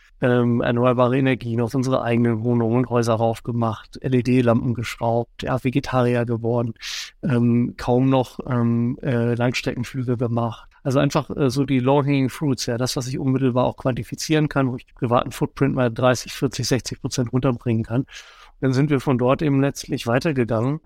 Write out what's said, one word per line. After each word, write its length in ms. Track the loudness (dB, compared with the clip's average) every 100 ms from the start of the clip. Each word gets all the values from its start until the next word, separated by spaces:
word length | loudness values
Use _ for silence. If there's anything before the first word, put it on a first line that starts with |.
| _ _
ähm, 400 | 2 2 2 2
erneuerbare 580 | 0 2 2 4 2 2
Energien 420 | 0 0 -2 -2
auf 140 | -2
unsere 280 | -2 0 0
eigenen 420 | 2 2 2 0
Wohnungen 320 | 0 0 2 2
und 100 | 2
Häuser 260 | 0 0
raufgemacht, 840 | 0 0 -2 -4 -2 -2 -4 -10 -10
L-E-D-Lampen 720 | 0 0 2 4 4 4 2
geschraubt, 680 | -4 -6 -4 -2 -2 -2 -8
ja, 200 | -4 -2
Vegetarier 600 | 0 -2 -2 0 2 0
geworden, 500 | -2 -2 -2 0 -2 -6 -10 -10 -12 -8
ähm, 500 | -2 2 4 4 0 -4
kaum 340 | 0 2 4
noch, 280 | 2 0 -6 -4
ähm, 500 | 0 0 0 -2 -2
äh, 320 | -2 0 0
Langstreckenflüge 800 | 0 0 -2 -4 -6 -6 -6 -4 -2
gemacht. 540 | -2 -2 -4 -6 -16 _
Also 160 | -2 0
einfach, 300 | 2 0 -4
äh, 200 | -2 0
so 140 | 0
die 160 | 0 2
low-hanging 480 | 2 2 2 0 0
fruits, 380 | -2 -2 -2 -2
ja, 120 | -4
das, 160 | -2
was 140 | -4 -6
ich 100 | -4
unmittelbar 460 | 0 2 2 2
auch 120 | 0 0
quantifizieren 720 | -4 -4 -6 -10 0 0 2
kann, 220 | 0 -2
wo 60 | -2
ich 100 | -12
den 80 |
privaten 380 | -6 0 0 0
Footprint 420 | -4 -6 0 0
mal 180 | 2 0
dreißig, 400 | 2 2 2 -4
vierzig, 360 | -4 -4 -2 -2
sechzig 320 | -2 -2 -8
Prozent 320 | -6 -4 -2
runterbringen 500 | 0 0 -2 0 -2
kann. 240 | 0 -2 -4 -10 -20 -20 -20 _
Dann 120 | 0
sind 160 | 2 2
wir 120 | 2
von 180 | 2 2
dort 240 | 2 2
eben 180 | 2 2
letztlich 460 | 2 -2 -6 -6 0
weitergegangen 720 | 0 2 0 0 0 0 -4